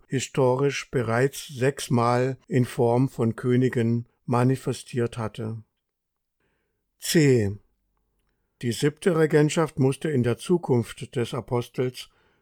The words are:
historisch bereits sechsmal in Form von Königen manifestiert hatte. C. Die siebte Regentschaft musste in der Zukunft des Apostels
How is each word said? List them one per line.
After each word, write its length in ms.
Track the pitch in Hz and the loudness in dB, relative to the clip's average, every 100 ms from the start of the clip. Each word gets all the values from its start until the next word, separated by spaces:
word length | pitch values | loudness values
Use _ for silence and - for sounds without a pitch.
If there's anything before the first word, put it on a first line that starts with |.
| - | -6
historisch 840 | 135 - - 127 127 143 135 - | -6 -4 0 0 2 0 -2 -6
bereits 560 | 139 110 113 139 - - | -4 -2 0 0 -2 -14
sechsmal 920 | 139 127 139 - 117 120 120 127 127 - | -2 -2 -2 -2 0 2 2 0 -4 -2
in 160 | 156 | 0
Form 440 | 123 - 120 120 135 | 0 2 2 2 0
von 280 | - 117 110 | 0 -2 -2
Königen 720 | 127 123 127 120 117 117 120 _ - | 0 2 2 0 0 0 -4 _ -4
manifestiert 880 | 120 127 131 - 123 - 131 117 - | 0 2 0 -4 -8 -8 -4 -4 -4
hatte. 460 | 107 - 110 110 110 _ _ _ _ _ _ _ _ _ _ _ _ _ | -8 -8 -10 -10 -16 _ _ _ _ _ _ _ _ _ _ _ _ _
C. 560 | - 175 147 123 104 104 _ _ _ _ _ _ _ _ _ - | 0 2 4 4 2 -4 _ _ _ _ _ _ _ _ _ -8
Die 120 | 120 | -6
siebte 440 | 113 143 - 202 160 | -2 -2 0 0 2
Regentschaft 640 | 160 156 147 175 156 - | 4 4 4 2 -2 2
musste 320 | 131 139 160 | 0 0 -2
in 120 | 139 | 0
der 140 | 120 117 | 0 -2
Zukunft 800 | - 175 - 123 110 - 120 | 0 -2 2 0 0 -8 -10
des 180 | - 117 | -6 -4
Apostels 800 | 135 - 123 120 - 127 127 - _ _ _ | -6 -4 -4 -4 -4 -6 -6 -18 _ _ _